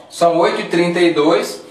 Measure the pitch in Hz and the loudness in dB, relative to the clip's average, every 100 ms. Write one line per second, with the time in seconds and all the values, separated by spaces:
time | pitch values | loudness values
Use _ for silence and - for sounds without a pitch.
0 | - - 170 170 - - - 170 175 175 | -20 0 0 2 0 -2 -4 -2 0 2
1 | 170 151 151 - - - - | 0 2 2 0 -2 -10 -16